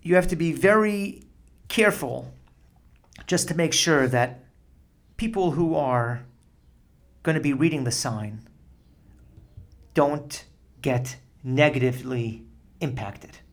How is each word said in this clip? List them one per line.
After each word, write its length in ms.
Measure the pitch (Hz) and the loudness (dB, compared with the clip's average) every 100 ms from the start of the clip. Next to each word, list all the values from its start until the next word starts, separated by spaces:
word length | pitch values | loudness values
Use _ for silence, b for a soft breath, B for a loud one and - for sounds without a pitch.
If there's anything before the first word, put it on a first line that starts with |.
you 140 | 165 180 | 4 4
have 100 | 180 | 4
to 80 | 180 | 0
be 140 | 165 | -2
very 720 | 139 185 214 214 208 202 - - _ - _ - | 2 4 4 4 0 -6 -8 -20 _ -20 _ -6
careful 640 | - 214 - 135 123 127 - - _ _ _ - _ _ - - | 2 2 2 -6 -8 -10 -18 -20 _ _ _ -20 _ _ -20 -4
just 200 | 175 - | -2 0
to 80 | |
make 180 | 160 165 | 0 0
sure 360 | - - 151 131 | 2 2 4 4
that 360 | 127 123 - - _ _ _ _ _ _ - | 2 0 -4 -20 _ _ _ _ _ _ -8
people 360 | 226 214 180 | -6 -2 0
who 240 | 143 165 160 | 0 0 0
are 480 | 139 123 117 120 - _ _ _ _ _ _ _ _ _ | 0 0 0 -4 -10 _ _ _ _ _ _ _ _ _
gonna 160 | - 156 | -2 0
be 140 | 147 | 0
reading 320 | 135 165 156 | 2 2 2
the 80 | 123 | -2
sign 480 | - 135 113 107 110 - - - - _ _ _ - - - - - - - - | -2 -4 -4 -8 -10 -18 -20 -20 -20 _ _ _ -20 -20 -20 -20 -20 -20 -20 -6
don't 540 | - 143 147 147 - - _ _ _ | 0 2 0 -8 -14 -16 _ _ _
get 360 | 139 123 127 - _ _ | -2 -2 -4 -12 _ _
negatively 1000 | 131 127 151 143 127 127 127 127 113 110 - - - - | -4 2 4 4 0 -2 -6 -6 -6 -8 -16 -20 -20 -8
impacted. 580 | 156 123 101 98 - - - | -8 -6 -10 -12 -20 -20 -20